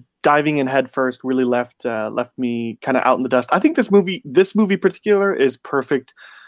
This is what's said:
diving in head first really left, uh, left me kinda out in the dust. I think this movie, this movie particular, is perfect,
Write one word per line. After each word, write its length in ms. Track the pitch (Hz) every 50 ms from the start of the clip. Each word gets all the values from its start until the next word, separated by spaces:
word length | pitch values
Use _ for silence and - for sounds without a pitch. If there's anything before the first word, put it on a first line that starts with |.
| - _ _ _
diving 340 | - 147 147 147 147 151 151
in 100 | 143 135
head 240 | 127 135 135 131 131
first 300 | - 135 131 127 127 -
really 220 | - 127 131 131 127
left, 400 | 120 123 123 120 - - - -
uh, 240 | 123 117 110 107 110
left 260 | 110 123 120 - _ -
me 400 | 127 120 120 117 117 117 110 -
kinda 260 | - 135 131 127 -
out 120 | 127 123 -
in 40 | 131
the 40 | 127
dust. 220 | 131 123 123 -
I 60 | - 185
think 180 | - 302 330
this 140 | 277 240 -
movie, 320 | 196 202 180 190 185 - -
this 300 | 147 123 175 190 - -
movie 240 | 202 214 190 196 185
particular, 560 | - 185 - - - 214 208 196 196 196 180
is 240 | - 135 131 123 -
perfect, 560 | - - - 135 127 - 143 127 - - - - - - - - -